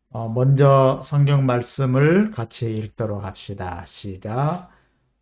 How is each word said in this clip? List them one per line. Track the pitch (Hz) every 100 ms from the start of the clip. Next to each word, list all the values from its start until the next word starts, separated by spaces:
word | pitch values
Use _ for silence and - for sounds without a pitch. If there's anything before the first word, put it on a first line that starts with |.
| _
어, | 117 113
먼저 | 117 131 139 143 139 131 135
성경 | - 143 143 143 131
말씀을 | 123 120 - 135 131 147 185 214
같이 | 117 113 - 113
읽도록 | 110 107 - 110 101 95
합시다. | - - 98 90 87 85
시작. | - 101 92 104 120 147 180 185 _ _ _ _ _